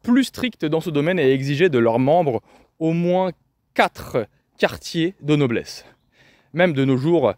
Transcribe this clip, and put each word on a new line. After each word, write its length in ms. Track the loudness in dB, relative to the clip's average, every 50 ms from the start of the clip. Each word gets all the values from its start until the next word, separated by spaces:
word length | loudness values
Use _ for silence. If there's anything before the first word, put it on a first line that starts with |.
| -2
plus 220 | 2 2 2 2
stricts 400 | 0 -4 -6 -6 -6 -4 _ -4
dans 160 | -2 -2 -2
ce 80 | -4 -2
domaine 300 | -2 -2 0 0 0 2
et 140 | 2 2 2
exigeaient 360 | 2 0 -2 0 0 0 2
de 100 | 2 2
leurs 200 | 2 2 2 2
membres 420 | 2 2 2 2 2 0 -2 -4 -6 _ _ _ _ _ _ _
au 140 | -4 -2 0
moins 400 | 0 0 0 0 0 -2 -4 -6 -10 _ _ _ _ _ _ _
quatre 520 | 0 0 0 -2 -8 -14 -6 -4 -4 -4 -6 _ _ _ _ _
quartiers 580 | -4 -4 -4 -4 -8 -12 -8 -4 -4 -4 -4 -4 _
de 160 | -2 -2 0
noblesse. 480 | 0 2 0 -2 -4 -6 -8 -14 -20 -20 -20 _ _ _ _ _ _ _ _ _ _ _ _ -2
Même 180 | 0 0 0 0
de 140 | 0 0
nos 100 | 2 0
jours, 380 | 0 0 0 0 2 2 0 -2